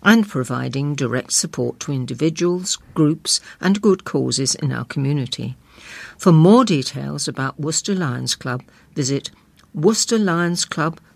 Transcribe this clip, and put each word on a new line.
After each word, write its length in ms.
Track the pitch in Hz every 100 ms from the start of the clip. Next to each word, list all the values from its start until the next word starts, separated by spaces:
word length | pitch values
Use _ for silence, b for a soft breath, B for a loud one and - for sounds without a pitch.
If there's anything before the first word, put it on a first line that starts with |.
and 260 | 190 226 208
providing 680 | 131 127 123 127 131 143 139
direct 380 | 131 123 -
support 480 | - 170 - 123 -
to 100 | -
individuals, 880 | 139 123 123 156 160 175 180 185 - -
groups 480 | - 151 156 - - B B
and 220 | 180 202
good 240 | 208 190 -
causes 500 | 143 127 120 135 -
in 160 | 143
our 140 | 127 120
community. 720 | - 135 147 120 - 120 127 B B B B B B
For 140 | 196
more 320 | 160 165 226
details 640 | 240 156 127 135 139 147 147
about 320 | 127 135 -
Worcester 340 | 151 160 -
Lions 420 | 190 160 123 127 -
Club, 280 | 131 123 - b b -
visit 360 | 131 139 - b b b b
worcester 440 | - 160 220 - 233
lions 480 | 202 170 175 175 -
club 340 | - 156 160 b